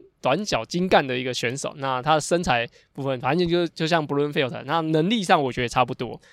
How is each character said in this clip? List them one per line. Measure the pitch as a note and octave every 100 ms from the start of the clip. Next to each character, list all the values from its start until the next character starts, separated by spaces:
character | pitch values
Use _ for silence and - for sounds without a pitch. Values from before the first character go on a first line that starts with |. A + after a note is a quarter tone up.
| - _
短 | B2+ D#3+
小 | G#3 B2
精 | A2+ F3 F#3
干 | G3
的 | C#3
一 | B2+
个 | B2+
选 | A#2+ A#2+
手。 | C#3 - D3+
那 | C3+ B2+
他 | C#3+
的 | D#3
身 | - F3
材 | F3 A#2+ A#2 _ _
部 | -
分， | C3+ B2+
反 | B2 E3
正 | E3+
就， | F3 E3+
就 | -
像 | D#3+ E3 C#3+
Bloomfield， | C#3+ D3 D3+ B2+ A2+
那 | B2+ E3
能 | D#3+ D#3 F3
力 | A#3
上 | F3+ F3
我 | C3
觉 | B2
得 | A#2+
差 | C3
不 | B2
多， | B2+ A#2 - -